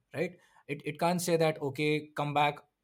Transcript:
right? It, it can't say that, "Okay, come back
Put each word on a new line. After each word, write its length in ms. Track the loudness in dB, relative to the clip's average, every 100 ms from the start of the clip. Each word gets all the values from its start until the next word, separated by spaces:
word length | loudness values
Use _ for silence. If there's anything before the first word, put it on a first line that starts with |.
| _
right? 240 | -6 -6 -6 _ _ -12
It, 140 | -10 -8
it 140 | -2
can't 220 | 0 0
say 160 | 0 2
that, 240 | 2 2
"Okay, 460 | -4 0 0 0 -2 -4
come 180 | 0
back 260 | 2 2 0 -12 _